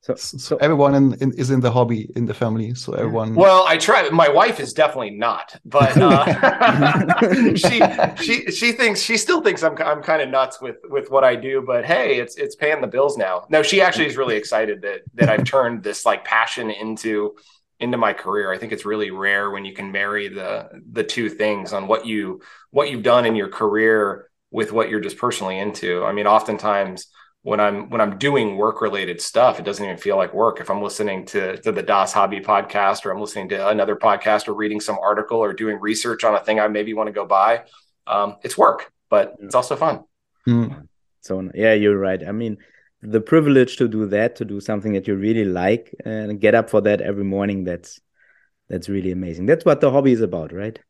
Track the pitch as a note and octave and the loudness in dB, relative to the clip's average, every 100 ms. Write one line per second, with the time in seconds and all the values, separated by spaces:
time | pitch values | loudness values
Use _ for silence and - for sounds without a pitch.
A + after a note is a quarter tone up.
0 | - B2+ - C#3 - D3+ D3 D3+ C#3+ C#3 | -6 -8 -8 -12 -6 0 2 4 4 6
1 | C3+ - C3+ B2 B2+ C3 B2 B2 A#2 A2+ | 4 2 -4 -2 0 2 4 2 2 0
2 | A2 - A#2 G#2+ A#2 A2 A2 B2 - - | -4 -6 -6 -2 -2 -2 -4 -8 -8 -4
3 | A2+ A2 A2 A2+ F#3+ F#3 F#3 E3 F3 B3 | -2 -2 0 6 8 8 6 2 4 4
4 | D3 E3 D3+ D3+ A3 - C#3 - D3+ C#3 | 4 4 6 6 4 0 -6 0 0 0
5 | G#2+ G#2 A#2 F#2 - - - C#3+ C3+ - | -8 -4 -2 -2 -8 -18 -2 2 6 6
6 | F#3+ C#3 D3+ F3 C4+ - A#3 C#3+ C#3+ - | 6 6 4 2 2 4 4 4 2 2
7 | E3+ - A3 C4 A3+ E3 F3 A3+ G3+ - | 2 2 2 4 2 4 2 4 2 2
8 | - - - A#3+ G3+ - A#3 A#3 A#3 G3 | -2 -2 -2 -2 -2 -2 -2 2 0 0
9 | - A3+ - F4 G#3 F3+ D#3+ D3 D#3+ D3+ | -2 -2 0 2 2 2 -2 0 -2 -2
10 | C#3+ D#3+ C3+ C3+ C3 - C3 A2+ - C#3 | 0 0 2 0 0 -4 -12 -12 -6 -6
11 | B2+ C3+ C3 A#2+ C3 C3+ B2 A#2+ B2+ F3+ | 0 4 4 4 -2 -4 0 -2 2 0
12 | A#3 B2+ A#2+ - C#3 - D3+ D3+ B2 B2+ | 2 -2 -2 -8 -10 -4 -2 -2 -2 0
13 | C#3+ A#2+ F#2+ F#2 - D#3 D#3 G3 F#3 - | 0 0 -4 -4 0 0 2 4 2 2
14 | D3+ B2 C3 G#2+ G#2+ A2 A2 G2 G2+ F#2+ | -4 -2 -2 -2 -2 -2 -2 -4 -8 -10
15 | - A2+ B2 G#2+ B2+ C3+ A#2+ A#2 G2 G2 | -14 0 2 2 2 0 0 -2 -8 -2
16 | A#2 G2+ - A2+ A#2 - A2 G2+ A2 G#2+ | -2 -2 0 0 0 -4 -8 -8 -8 -6
17 | A2+ G#2+ G#2 - _ _ _ _ A#2+ B2 | -4 -2 -4 -8 _ _ _ _ -4 0
18 | A2 - F#2+ G#2 G2 F#2 A2 G#2+ G#2 G#2+ | 0 -2 -4 -4 -2 -6 -8 -8 -6 -4
19 | G2+ F#2+ G2 G2 G2+ G2 G2 F#2+ G2 G2 | -6 -4 -2 0 -2 -8 -12 -12 -8 -6
20 | G2+ G#2 G2+ F#2+ F#2 G#2 A#2 - - A2+ | -4 -4 -6 -10 -8 -8 -10 -20 -12 -6
21 | G#2+ - A2 - G#2+ G2+ F#2+ G2+ G2 A2 | -6 -4 -6 -2 -2 -2 -6 -8 -2 -2
22 | A2+ G#2+ G2 F#2 - - _ - C#3+ B2+ | -2 -6 -6 -12 -16 -20 _ -2 -2 -2
23 | A#2+ B2 A#2 A2+ G2 - G#2+ G#2 A2 A2 | 2 4 4 -2 -4 -2 -2 2 4 4
24 | G2+ F#2+ - _ _ A#2+ G#2 A2 G#2+ G#2+ | 0 -4 -14 _ _ -6 -4 -2 -2 -4
25 | G2 - B2 A#2 F#2+ F#2+ G#2 G#2 F#2+ F2 | -6 -6 -6 -4 -6 -6 -6 -6 -4 -2
26 | G2+ G2+ G2+ G#2+ - G#2 G#2+ G2+ G2 F#2 | -2 -2 2 2 2 -4 -2 -2 -2 -8
27 | - _ _ _ - G#2 G#2 G2+ - A#2 | -18 _ _ _ -6 0 0 -2 -6 -2
28 | G#2 F#2+ C#3+ C#3 G#2+ G2 G#2+ A2 A2 G2+ | -2 0 -2 0 -2 0 -2 0 -4 -4
29 | F2+ E2+ - A2 B2+ F#2+ F2 G2 G2 F2 | -6 -8 -4 2 2 2 -8 -8 -8 -6
30 | G2+ G2 F2+ F#2+ A2+ - F2+ G2 G2+ - | -2 0 0 0 0 0 -6 -6 -6 -6
31 | G#2 F#2+ F#2 G2+ F#2+ F2+ A2+ G2 F#2 G2+ | -6 -6 -6 -4 -4 -4 -4 -4 0 0
32 | F#2+ G#2 G2 G2 - G2+ F#2+ G2+ G2 G2+ | 2 2 0 -2 0 0 0 0 0 0
33 | G2+ F#2+ G#2 G#2 F#2+ G2 G2 G#2+ G2+ G2+ | -4 -6 -8 -10 -6 -2 0 2 0 2
34 | A2+ G2+ G#2+ G#2 - G#2 G#2+ G#2+ G#2+ G2+ | 0 2 0 0 -2 -4 -4 -4 -6 -2
35 | F#2+ G#2 G#2 A#2 G#2 F#2+ A2 G2+ G#2 A2 | 0 0 0 -2 -2 -2 -6 -4 -4 -4
36 | B2 A2+ A2+ G#2 - A2 G#2+ G#2 G#2+ A2 | -4 0 0 0 0 0 0 0 -4 -4
37 | G#2+ G2+ F#2 G2 G2+ A#2 - _ _ _ | -4 -6 0 2 4 2 -4 _ _ _
38 | - G2+ G#2 - - - - A#2 - _ | -4 -2 -2 -6 -10 2 2 2 -8 _
39 | _ G#2+ G2 - G2+ B2 B2 C#3+ D#3+ - | _ 2 2 -6 -2 -2 -2 -2 -2 -2
40 | - _ _ _ - A#2 A2+ C3+ D2 _ | -10 _ _ _ 0 0 0 -8 -20 _
41 | _ _ - F#2+ F#2+ E2+ A2 A2 G#2 G2+ | _ _ -8 -8 -8 0 4 4 4 2
42 | F#2+ F#2+ D#2+ G#2 A2+ G#2 _ _ _ _ | 0 -2 -6 -6 -6 -8 _ _ _ _
43 | G#2+ A2 A2 D#3+ D3 C3+ B2 - A#2+ A2 | -4 -4 2 4 6 4 4 2 -2 0
44 | G#2 G#2 A#2 - G#2+ G2+ G2 G#2 G#2+ G2+ | -2 0 0 -4 -10 -8 -6 -4 -2 -4
45 | F#2 F#2+ G#2 A2+ G2+ F2+ F2+ A#2 - - | -2 -2 0 0 0 0 0 0 -4 -16
46 | A2 A2 G#2+ G#2 G#2+ A2+ A2+ A2 G2+ G2+ | -10 -8 -8 2 4 4 4 2 2 0
47 | - G2+ G2 F#2+ G2+ G2 F2+ F2 - - | -2 -4 -4 -2 -2 -4 -6 -8 -12 -20
48 | _ _ _ _ _ _ _ F#2 F2 G2 | _ _ _ _ _ _ _ -10 -6 -4
49 | F#2 F2+ F2+ E2 G2 E3 F3+ C#3+ C#3+ C3+ | -4 -6 -8 -4 0 2 4 4 4 4
50 | C#3 A#2 G#2+ F2 D#2+ F2+ G#2+ A2+ | 4 2 0 -2 -8 -8 -10 -12